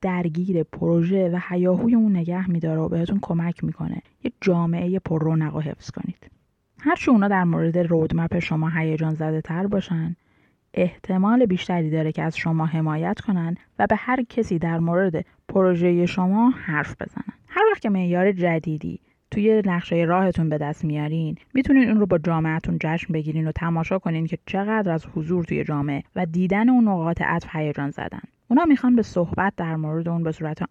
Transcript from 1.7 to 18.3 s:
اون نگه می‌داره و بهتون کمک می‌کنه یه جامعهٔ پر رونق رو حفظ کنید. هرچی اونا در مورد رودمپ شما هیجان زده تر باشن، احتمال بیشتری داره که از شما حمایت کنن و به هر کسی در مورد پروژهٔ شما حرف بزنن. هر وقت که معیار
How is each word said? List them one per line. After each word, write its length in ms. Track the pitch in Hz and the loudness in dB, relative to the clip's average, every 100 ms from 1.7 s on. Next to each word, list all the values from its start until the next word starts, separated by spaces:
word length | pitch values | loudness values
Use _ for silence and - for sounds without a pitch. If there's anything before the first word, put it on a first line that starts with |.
| 180 233 240 | 2 4 4
اون 200 | 220 185 | 4 2
نگه 340 | 165 175 185 | 0 -2 -2
می‌داره 300 | 170 160 160 | 0 0 0
و 100 | 160 | 0
بهتون 300 | 170 170 202 | -2 -2 -2
کمک 420 | - 170 170 170 | -2 -2 -2 -4
می‌کنه 380 | 165 - 160 - - _ | -6 -4 -6 -8 -12 _
یه 80 | - - | -10 -4
جامعهٔ 580 | 196 170 170 170 180 185 | 0 2 2 -2 -2 -4
پر 240 | - 160 | -2 -2
رونق 300 | 160 160 156 | 0 0 -2
رو 80 | 151 | -4
حفظ 300 | 151 - - | -6 -8 -14
کنید. 400 | - - - - _ _ _ _ - | -12 -10 -12 -18 _ _ _ _ -4
هرچی 300 | 294 349 - | -2 0 4
اونا 160 | 233 202 | 4 4
در 160 | 196 | 2
مورد 340 | 175 160 165 170 | 2 2 2 0
رودمپ 600 | 170 165 160 165 165 175 | 2 2 2 0 0 -2
شما 300 | - 160 160 | -2 -2 -2
هیجان 440 | 160 160 156 160 | -2 -2 0 -2
زده 280 | 156 156 156 | -2 -2 -4
تر 260 | - 165 196 | -4 -4 -2
باشن، 480 | 202 - 165 165 175 _ _ _ _ _ | -2 -2 -4 -4 -8 _ _ _ _ _
احتمال 720 | - 180 - - 185 196 247 240 | -2 -2 -2 -4 0 2 4 2
بیشتری 440 | 180 - 180 156 | 0 -2 -2 0
داره 220 | 160 156 | 0 -2
که 120 | 156 | -2
از 140 | 160 - | -4 -2
شما 280 | 170 160 160 | -2 0 0
حمایت 540 | 160 156 156 170 220 | 0 -2 -2 -4 -4
کنن 360 | - 185 165 175 _ - | -2 -2 -2 -6 _ -4
و 80 | 202 | 0
به 80 | 214 | 0
هر 280 | - 262 240 | -2 -4 -2
کسی 300 | - 220 170 | -4 -2 -2
در 200 | 165 165 | -2 -2
مورد 460 | 170 175 196 156 - _ - | 0 2 0 -2 -8 _ -2
پروژهٔ 560 | 190 185 175 180 175 175 | 2 4 4 2 4 2
شما 440 | - 180 202 240 | 0 2 4 2
حرف 460 | 262 - 147 - - | 0 -2 -4 -4 -8
بزنن. 320 | - - - - - | -12 -12 -12 -14 -6
هر 140 | 359 440 | 0 2
وقت 100 | 403 | 2
که 80 | 233 | 0
معیار 420 | 190 180 175 190 | 0 2 2 2